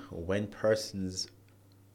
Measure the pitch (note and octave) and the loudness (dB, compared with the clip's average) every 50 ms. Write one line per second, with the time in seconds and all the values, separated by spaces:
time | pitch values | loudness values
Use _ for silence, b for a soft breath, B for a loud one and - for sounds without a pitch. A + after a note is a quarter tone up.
0 | - - - E2 E2+ F2 F#2+ G#2 G#2+ G#2 - - - G#2+ A2 G#2+ - - - G2 | -10 -10 -8 -6 -2 0 0 0 0 -2 -2 2 4 4 4 4 2 -2 -4 -4
1 | F#2+ F#2 F#2 F#2 - - - - - - - - - - - - - - - | -2 -2 -2 -4 -6 -8 -10 -18 -20 -20 -20 -20 -20 -20 -20 -20 -20 -20 -20